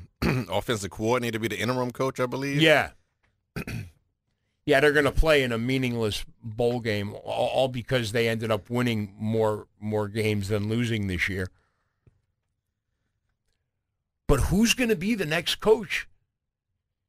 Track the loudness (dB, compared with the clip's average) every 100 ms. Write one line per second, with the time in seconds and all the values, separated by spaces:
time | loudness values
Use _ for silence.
0 | -16 _ -2 -2 -2 -4 -2 -4 -6 -4
1 | 0 0 0 -4 -4 -2 -2 -2 -4 -2
2 | -4 -2 -4 -4 -4 2 6 6 2 -8
3 | _ _ _ _ _ -12 -10 -10 -12 _
4 | _ _ _ _ _ _ 2 4 6 4
5 | 2 4 4 4 2 -2 0 0 0 -2
6 | -2 -4 -10 -14 -14 -2 0 0 -2 -4
7 | -4 -10 -6 -2 0 2 0 -2 -2 -2
8 | 0 0 0 -2 -2 -4 -2 -2 0 0
9 | -4 -6 -2 2 2 0 -8 _ -4 -2
10 | -2 -2 0 0 0 -2 0 -2 -2 -2
11 | -2 -2 -2 -4 -8 -10 _ _ _ _
12 | _ _ _ _ _ _ _ _ _ _
13 | _ _ _ _ _ _ _ _ _ _
14 | _ _ 2 2 4 2 4 2 2 0
15 | 0 -2 0 -2 -2 0 4 4 2 -8
16 | -8 _ _ _ _ _ _ _ _ _